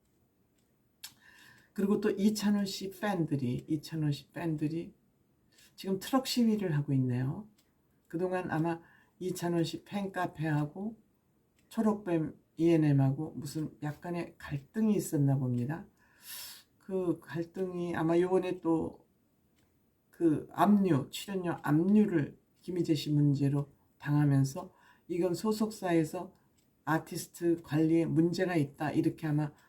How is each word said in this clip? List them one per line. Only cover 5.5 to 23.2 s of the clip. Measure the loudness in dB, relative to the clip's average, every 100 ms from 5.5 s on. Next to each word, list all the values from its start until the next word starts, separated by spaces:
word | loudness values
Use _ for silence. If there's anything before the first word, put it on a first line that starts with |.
| _ _
지금 | -12 -6 -6
트럭 | -2 -2 0
시위를 | 2 2 2 0 0
하고 | 2
있네요. | 2 2 0 -2 -4 -10 _ _ _ _ _ _
그동안 | -4 -2 -2 -2
아마 | -2 -2 -4 -10 _ _ -10
이찬원 | -8 -4 -2 0
씨 | -2 -4
팬카페하고 | -8 -6 -6 -4 -6 -4 -2 -2 -2 -6 -10 -12 _ _ _ _ _ _ _
초록뱀 | -2 0 0 0 -2 -2 -8 _ 0
이엔엠하고 | 4 4 4 4 4 0 -6 -10
무슨 | -10 -8 -8 -8
약간의 | -10 -10 -8 -8 -8 -12
갈등이 | -10 -10 -6 -2 2
있었나 | 2 0 2 2 2
봅니다. | 0 -2 -4 -6 -12 _ _ _ -18 -16 -16 -18 _ _
그 | -8 -4 -2 -2
갈등이 | -4 -8 -8 -6 -6 -4 -4
아마 | -2 2 4
요번에 | 4 2 0 -2
또 | 0 0 -2 -10 _ _ _ _ _ _ _ _ _ _ _
그 | 0 2 2 -2
압류, | 2 4 6 4 2 0
출연료 | -8 -8 -6 -4 -4
압류를 | 2 2 4 4 4 2 -2 -6 _ _
김희재 | -6 -2 0 0
씨 | 0
문제로 | 2